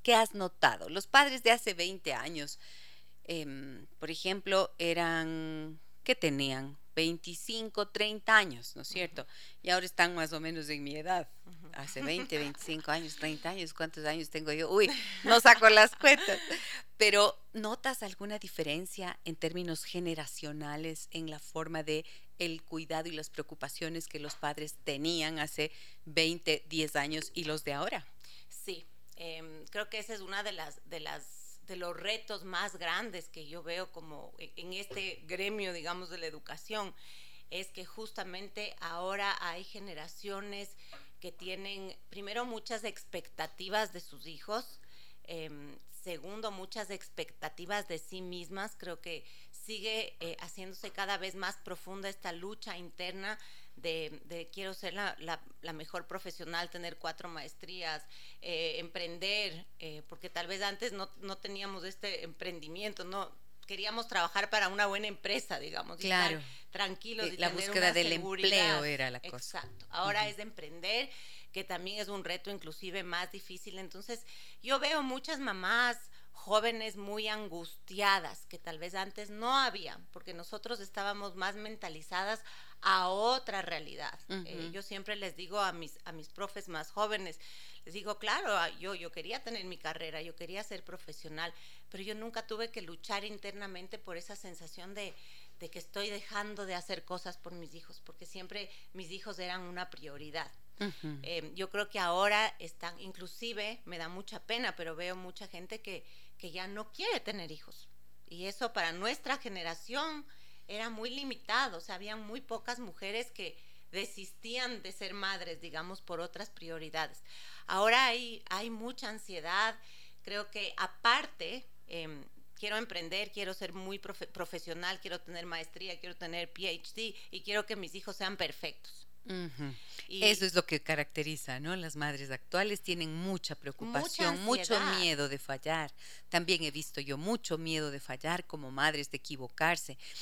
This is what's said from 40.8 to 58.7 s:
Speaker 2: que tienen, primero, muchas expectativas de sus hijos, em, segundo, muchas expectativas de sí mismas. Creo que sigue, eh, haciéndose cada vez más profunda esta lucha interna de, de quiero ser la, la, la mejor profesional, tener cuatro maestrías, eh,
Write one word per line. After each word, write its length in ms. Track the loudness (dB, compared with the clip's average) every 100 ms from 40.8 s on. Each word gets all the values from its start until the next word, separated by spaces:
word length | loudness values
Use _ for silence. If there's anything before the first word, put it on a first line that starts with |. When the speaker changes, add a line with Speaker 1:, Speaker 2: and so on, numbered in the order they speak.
| -12 -14 -14 -10
Speaker 2:
que 120 | -10
tienen, 640 | -8 -6 -6 -6 -6 -8 -10 -10
primero, 360 | -8 -4 -2 -2
muchas 380 | -4 -4 -4
expectativas 1080 | -4 -6 -6 -6 -6 -4 -4 -4 0 2 2
de 60 | -2
sus 260 | -10 -14 -12
hijos, 520 | -12 -2 -2 -2 -12 -12 -12 -12 -12 -8
em, 520 | -8 -6 -8 -10 -12 -12 -10
segundo, 460 | -8 -6 -6 -4 -4
muchas 380 | -4 -8 -6 -6
expectativas 1000 | -6 -8 -6 -6 -4 -8 -6 -2 -2 -2
de 120 | -6
sí 220 | -6 -8
mismas. 540 | -6 -8 -8 -6 -6 -6
Creo 240 | -8 -8
que 220 | -6 -8 -8 -12 -12
sigue, 640 | -12 -8 -4 -2 0 -2 -4
eh, 160 | -6 -6
haciéndose 500 | -8 -8 -10 -8 -10
cada 260 | -4 0 0
vez 180 | -2 -2
más 220 | -4 -4
profunda 520 | -8 -8 -8 -6 -6
esta 220 | -6 -6
lucha 440 | -6 -6 -8 -8 -8
interna 600 | -8 -6 -6 -4 -6 -6 -8 -10 -10 -6
de, 440 | -2 0 -2 -8 -8
de 240 | -8 -8
quiero 240 | -6 -6
ser 200 | -4 -6
la, 220 | -2 -2 -2
la, 200 | -4 -4 -4 -10
la 120 | -8
mejor 340 | -8 -6 -6 -6
profesional, 640 | -8 -8 -10 -4 -2 -2
tener 260 | -4 -8 -4
cuatro 320 | -6 -6 -8
maestrías, 720 | -8 -10 -12 -12 -6 -4 -4 -6 -12 -12 -10
eh, 340 | -4 0 0